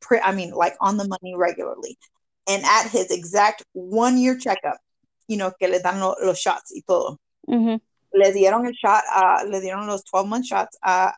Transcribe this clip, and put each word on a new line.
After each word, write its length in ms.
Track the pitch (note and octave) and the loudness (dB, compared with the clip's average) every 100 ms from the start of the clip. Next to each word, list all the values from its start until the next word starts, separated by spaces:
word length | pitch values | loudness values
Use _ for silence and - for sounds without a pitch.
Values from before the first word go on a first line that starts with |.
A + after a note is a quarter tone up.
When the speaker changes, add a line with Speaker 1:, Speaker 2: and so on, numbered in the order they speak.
Speaker 1:
pre-, 180 | - - | 0 0
I 140 | G3 | 2
mean, 180 | G3 F3 | -2 -6
like, 240 | F3 F3 - | -2 -2 0
on 160 | G3 G#3 | -2 0
the 100 | G3+ | -4
money 260 | F#3+ F#3 F3+ | -6 -8 -2
regularly. 640 | F3 - - - - - _ _ _ _ - | 0 0 -8 -10 -12 -18 _ _ _ _ -4
And 160 | G3 D#3 | 0 4
at 220 | G#3+ A3 | 2 2
his 220 | A3+ F#3 | -2 -2
exact 520 | F3+ E3 G3+ G#3 A3 - | -4 -2 2 2 0 -10
one-year 640 | F#3+ F3+ G#3+ A#3+ B3+ B3+ B3+ | -16 -4 0 2 4 2 0
checkup, 380 | B3+ F#3+ D3+ - _ _ _ _ - | -2 -4 -4 -8 _ _ _ _ -8
you 100 | G#3+ | -6
know, 140 | F#3+ F#3 | -4 -2
que 80 | F#3 | 0
le 120 | F#3 | 0
dan 200 | F3+ F#3+ | 0 -2
lo-, 180 | F#3+ - | -2 0
los 160 | F#3+ E3+ | -2 0
shots 340 | G3 F3 - - | -2 -4 -6 -14
y 60 | - | -2
todo. 300 | F3+ - D3+ _ _ - | 0 0 -8 _ _ -2
Speaker 2:
Mm-hmm. 280 | A#3+ A3+ A3+ - _ _ G3 | 0 0 -2 -8 _ _ 4
Speaker 1:
Le 120 | G3 | 4
dieron 320 | G3 F#3+ A3 B3 | 4 4 2 -2
el 60 | |
shot, 300 | A#3+ G#3+ G#3+ - G3 | -2 2 2 2 2
uh, 300 | F#3 F3+ G3+ | 4 4 0
le 140 | F#3+ | -6
dieron 260 | F#3+ F#3+ G#3 | -6 -8 -6
los 160 | G3+ | -8
twelve-month 420 | - F#3 G3+ A3+ B3 | -4 -2 -2 -4 -4
shots 320 | G#3 F#3+ - | -4 -4 -4
a, 300 | - F#3 F#3 | 0 2 0